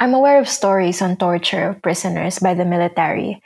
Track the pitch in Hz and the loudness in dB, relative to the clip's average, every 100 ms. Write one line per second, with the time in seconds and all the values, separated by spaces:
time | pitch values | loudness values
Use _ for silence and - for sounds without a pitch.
0 | 247 262 277 285 254 - 196 196 180 175 | 0 4 6 4 4 -2 0 2 0 0
1 | 185 185 180 175 - 190 170 185 170 180 | -2 0 0 0 -2 -2 -4 -4 -4 -4
2 | 185 170 165 - 185 180 175 175 175 170 | -4 -4 -4 -2 -2 0 0 0 0 0
3 | 156 - - 196 | -2 -2 -6 -8